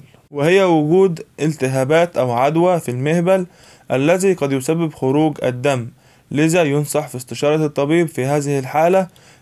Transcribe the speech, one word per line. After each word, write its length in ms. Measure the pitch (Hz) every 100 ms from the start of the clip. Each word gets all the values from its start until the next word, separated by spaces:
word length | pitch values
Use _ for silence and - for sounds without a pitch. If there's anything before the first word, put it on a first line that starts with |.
| - - _
وهي 320 | 143 147 190
وجود 600 | 190 165 151 175 196 165 - -
التهابات 760 | 151 151 131 131 131 160 170 -
أو 140 | 127
عدوى 480 | 120 135 165 175 175
في 120 | 160
المهبل 540 | 123 139 170 170 190 180 _ - - -
الذي 420 | 127 143 185 190
قد 180 | 180 143
يسبب 420 | 139 131 165 165
خروج 440 | - 131 143 156 143
الدم، 440 | - 123 139 131 117 - _ _ -
لذا 320 | 127 160 160
ينصح 440 | 160 139 147 147 143
في 80 | 127
استشارة 500 | - 117 147 151 156
الطبيب 420 | 151 143 165 165
في 180 | - 131
هذه 340 | 147 143 139
الحالة 480 | 131 143 165 185 185 _ - _